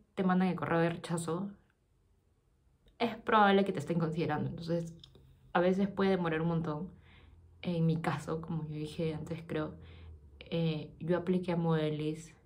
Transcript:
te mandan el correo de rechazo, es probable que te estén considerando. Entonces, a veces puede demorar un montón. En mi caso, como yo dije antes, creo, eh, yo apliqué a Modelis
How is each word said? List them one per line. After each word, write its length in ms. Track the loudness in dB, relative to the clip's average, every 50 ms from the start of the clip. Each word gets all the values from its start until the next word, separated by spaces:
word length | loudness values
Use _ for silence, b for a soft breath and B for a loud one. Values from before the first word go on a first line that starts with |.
| -20 _ -6
te 100 | -2 0
mandan 240 | 2 4 4 4 2
el 80 | 0
correo 240 | -2 -2 0 2 2
de 100 | 2 2
rechazo, 600 | 0 -4 -6 -4 -4 -4 -2 -4 -4 -4 -4 -6 -10 -14 _ _ _ _ _ _ _ _ _ _ _ _ _ _ _ _ _ _ _ _ _ _ _ _ _ -16 _ -2
es 180 | -2 -2 -2
probable 480 | -4 -2 2 6 6 8 8 8 6 4
que 80 | 2
te 80 | 0 -4
estén 180 | -2 -2 0 0
considerando. 520 | 0 0 0 -2 -2 0 0 -2 -2 -4
Entonces, 440 | -6 -6 -4 -2 -2 -2 -2 -6 -10 -16 -20 -20 -20 -20 -20 -20 -20 _ _ 0
a 80 | 2 4
veces 280 | 4 4 4 4 2 0
puede 220 | 2 2 4 4
demorar 300 | 4 4 2 0 0 0
un 60 | 0 2
montón. 420 | 0 0 0 -2 -4 -6 -6 -10 -14 B B B B B B B B B -20 -20 -20 -10
En 240 | -6 -4 0 2 2
mi 140 | 2 2 2
caso, 400 | 0 -2 -4 -4 -4 -6 -6 -6
como 240 | -4 -6 -6 -6 -4
yo 100 | -6 -6
dije 400 | -8 -8 -8 -4 -4 -4 -4 -2
antes, 280 | -6 -8 -8 -8 -10 -8
creo, 280 | -6 -4 -4 -4 -4 -8 B B B B B B B B -20 -20 -20 -20 -20
eh, 540 | -12 -4 -2 0 0 0 0 -2 -6 -10 -12 -8
yo 180 | -2 0 0 0
apliqué 340 | 2 2 0 0 0 0
a 40 | -2
Modelis 800 | 0 2 2 2 2 2 0 -2 -2 -2 -4 -4 -6 -10 -18 -20 -20 _